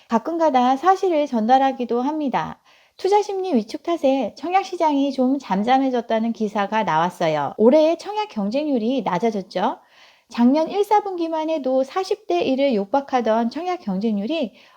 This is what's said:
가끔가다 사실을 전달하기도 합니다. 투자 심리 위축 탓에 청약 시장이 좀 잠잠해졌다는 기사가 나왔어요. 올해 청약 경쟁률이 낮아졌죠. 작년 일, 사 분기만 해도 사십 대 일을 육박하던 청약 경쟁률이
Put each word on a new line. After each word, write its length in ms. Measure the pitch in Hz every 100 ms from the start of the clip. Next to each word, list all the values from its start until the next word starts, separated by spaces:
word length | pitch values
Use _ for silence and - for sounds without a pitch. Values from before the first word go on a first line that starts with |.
| _
가끔가다 680 | 226 302 330 320 262 247 269
사실을 500 | 349 381 381 311 294
전달하기도 760 | 240 220 262 269 254 240 240
합니다. 580 | 254 311 294 196 160 - _ _ _ -
투자 240 | 370 403
심리 320 | 403 392 370
위축 280 | 269 214 311
탓에 520 | - 339 277 269 214 -
청약 300 | 311 370 381
시장이 460 | 349 320 277 277
좀 260 | 269 254 277
잠잠해졌다는 960 | - 190 214 262 269 247 233 226 226
기사가 480 | 226 214 208 196 220
나왔어요. 680 | 196 156 175 - 165 151 139 -
올해 400 | 220 302 311 330
청약 320 | 381 427 415
경쟁률이 720 | 226 202 254 302 262 214 269
낮아졌죠. 760 | 190 180 233 208 185 185 220 330 _ _ - _ _
작년 400 | - 240 294 320
일, 140 | 381
사 160 | 403 415
분기만 500 | 403 359 330 320 311
해도 340 | 320 262 262
사십 420 | 262 381 381 403 -
대 140 | 349
일을 320 | 302 262 277
육박하던 760 | 220 196 277 277 254 226 220 233
청약 300 | 277 359 359
경쟁률이 720 | - 185 226 202 214 320 262 - _